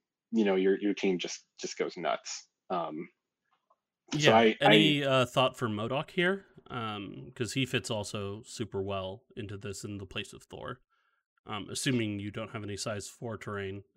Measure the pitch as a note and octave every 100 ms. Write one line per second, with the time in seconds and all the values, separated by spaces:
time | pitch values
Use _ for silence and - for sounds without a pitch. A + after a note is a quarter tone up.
0 | _ _ - A2+ G#2 F#2+ F#2+ G2 G2+ G2
1 | G2+ F#2 - - _ - - - D#2 -
2 | D#2 - - - - _ - F3+ D#3+ D#3
3 | F3+ _ _ _ _ _ _ _ _ _
4 | - D3 D3 A2+ A2+ A2 C#3+ G#2+ D#3 C#3+
5 | C#3 C3 B2 - B2+ - A#2 G#2 A2+ C3
6 | D3+ - F3 G3 - - - B2+ A2+ G#2
7 | G2 - C3+ - A2 C3+ C3 B2 - A2
8 | G2+ A2 G2 G#2 - - G#2+ G2+ G2 G2
9 | F#2+ G2 _ - G2+ G2+ G#2 F#2+ G#2 G2+
10 | F#2+ A2+ G2+ - - - - B2+ _ _
11 | _ _ _ _ - G#2 F#2 G#2 C#3+ B2
12 | G#2+ G2+ G2+ G#2+ G#2+ A2 G2+ G2+ - G#2
13 | - - A#2+ G#2 - G2+ G2 G2 -